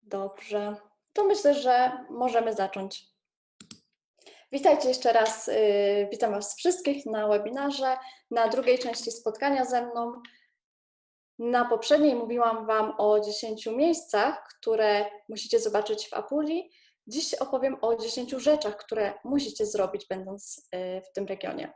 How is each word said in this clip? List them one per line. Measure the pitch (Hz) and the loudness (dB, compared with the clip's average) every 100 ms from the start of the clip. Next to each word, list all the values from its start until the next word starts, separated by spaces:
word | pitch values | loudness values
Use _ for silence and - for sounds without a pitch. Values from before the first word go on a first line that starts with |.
| 214 | _
Dobrze, | 196 196 196 - 208 208 208 _ _ _ | -6 -6 -10 -4 -4 -2 -8 _ _ _
to | - | 0
myślę, | 403 415 285 | 2 6 4
że | 285 254 247 254 254 - | 4 4 4 4 0 -12
możemy | 233 247 233 226 | -2 2 2 2
zacząć. | 208 190 196 196 - _ _ _ _ _ _ - - _ _ _ _ - - _ | -2 -4 -4 -10 -12 _ _ _ _ _ _ -20 -20 _ _ _ _ -20 -20 _
Witajcie | 277 349 294 254 | 2 4 6 4
jeszcze | 254 247 | 2 4
raz, | 226 220 220 - | 4 4 0 -2
y, | 214 214 202 202 202 202 | 2 4 4 2 2 0
witam | 214 220 | -2 -2
was | 202 208 - | -2 -6 -2
wszystkich | 349 349 - 277 - | -2 0 -2 -4 -4
na | 220 214 | -4 2
webinarze, | 208 208 262 285 277 262 262 - - _ | 2 0 -4 -4 -2 -2 -2 -6 -20 _
na | 233 226 | 0 2
drugiej | 247 247 254 | 2 2 2
części | 247 233 - | 0 -6 -8
spotkania | - - 214 277 277 | -6 -6 -2 0 0
ze | 247 247 240 | 0 -2 -2
mną. | 233 233 247 - _ _ _ _ _ _ _ _ _ _ - | -6 -6 -8 -18 _ _ _ _ _ _ _ _ _ _ -8
Na | 233 247 | 0 2
poprzedniej | 240 226 - 294 294 | 2 0 4 6 6
mówiłam | 240 226 240 233 226 214 | 2 -2 0 0 0 0
wam | 220 214 - | 0 0 0
o | 208 214 | 4 4
dziesięciu | 208 208 226 220 226 233 | 2 -6 -8 -8 -6 0
miejscach, | 320 330 - 208 240 320 - | 2 2 0 0 2 -2 -12
które | - - 220 214 208 208 - - | -8 -2 2 4 2 0 -8 -14
musicie | 220 - 233 | -12 0 0
zobaczyć | 226 208 220 208 - | 2 0 -2 -4 -6
w | |
Apulii. | - 208 294 302 330 359 _ _ _ - | -8 -4 -2 -2 -4 -6 _ _ _ -10
Dziś | 254 - | -6 -6
opowiem | - 262 262 269 262 | -4 -4 -2 -2 -2
o | 226 226 | 0 0
dziesięciu | 226 262 240 262 | -2 -6 -6 -2
rzeczach, | 262 302 214 - | 2 2 0 -8
które | - 220 202 - | -8 -2 -2 -4
musicie | - 277 214 - 208 | -2 -2 -2 -4 -2
zrobić, | 202 185 202 - | 0 -2 -4 -8
będąc, | 190 190 202 - - _ | -8 -8 -12 -14 -16 _
y, | 180 185 185 185 | -8 -6 -8 -8
w | |
tym | - 202 | -8 -6
regionie. | 196 - - - | -6 -8 -8 -10